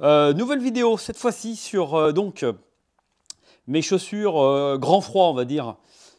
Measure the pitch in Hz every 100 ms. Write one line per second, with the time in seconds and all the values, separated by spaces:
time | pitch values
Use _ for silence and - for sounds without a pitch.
0 | 139 147 147 151 240 285 247 240 233 220
1 | - - 247 - 220 220 - 202 156 160
2 | 156 151 202 - 127 98 _ _ _ _
3 | _ _ - - _ _ - 147 151 185
4 | 185 208 208 160 135 139 139 139 127 190
5 | 185 196 180 131 123 147 117 113 _ _
6 | -